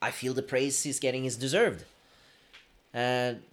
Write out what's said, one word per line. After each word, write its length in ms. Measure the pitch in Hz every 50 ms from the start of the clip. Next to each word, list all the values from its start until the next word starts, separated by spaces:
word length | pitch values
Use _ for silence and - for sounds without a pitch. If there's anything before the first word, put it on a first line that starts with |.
I 100 | - 117
feel 240 | - - 123 127 127
the 80 | 135
praise 400 | 139 - 139 131 135 139 131 -
he's 180 | - 147 127 -
getting 240 | - 131 123 131 131
is 120 | 131 113
deserved. 480 | 113 127 135 143 202 233 190 120 82 - - - _ _ - - - - - - - _ _ - - - _ _ _ _ _ -
Uh, 400 | 120 123 123 127 123 123 123 120 101 - -